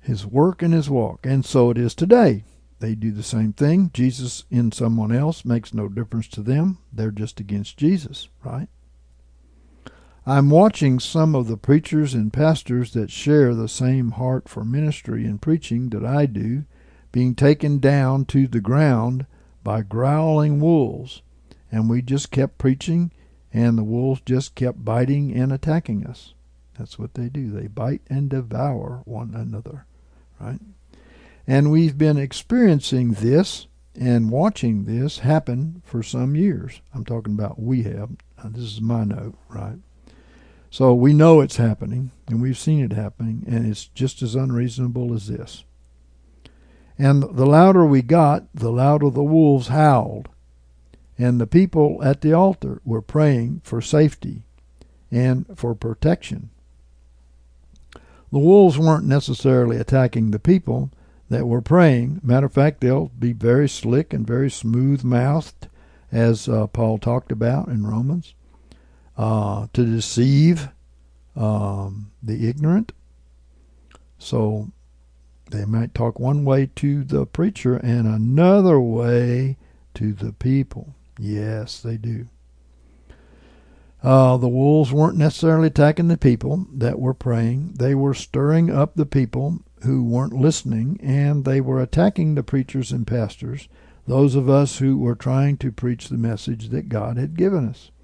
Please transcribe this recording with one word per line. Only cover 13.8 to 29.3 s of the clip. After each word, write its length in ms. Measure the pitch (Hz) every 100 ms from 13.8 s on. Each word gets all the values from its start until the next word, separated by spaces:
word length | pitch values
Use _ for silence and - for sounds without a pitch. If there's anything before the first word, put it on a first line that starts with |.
| 127 131 120
heart 360 | 107 127 131 -
for 160 | -
ministry 600 | 110 135 151 151 - 113 113
and 140 | 101
preaching 500 | 156 160 - 117 127
that 140 | 107
I 220 | 117 143 143
do 380 | 104 110 127 147 _ _ _ _
being 240 | 120 127 120
taken 420 | 139 147 147 143
down 460 | 135 143 131 135 135
to 220 | 139 135
the 120 | 117
ground 680 | 101 135 151 120 117 127 139 _ _ _
by 180 | - 107
growling 800 | 101 110 131 147 160 151 151 147
wolves. 640 | 156 165 120 143 131 - _ _ _ - _
And 160 | 110 113
we 140 | 120
just 280 | 123 139 -
kept 280 | 135 180 _
preaching, 540 | 131 135 - 170 175 _ _ _ _
and 260 | 113 117 113
the 60 |
wolves 360 | 107 117 127 131 -
just 280 | 127 135
kept 300 | - 123 -
biting 500 | 113 113 127 143 143
and 160 | 120 127
attacking 560 | 135 - 160 - 107 -
us. 280 | 120 - _ _ _ _ -
That's 200 | 110 -
what 160 | 110
they 140 | - 120
do. 220 | 143 123
They 160 | 104 123
bite 360 | 104 117 143 _
and 180 | 135 143
devour 720 | 135 117 117 139 120 - 127 120
one 280 | 113 117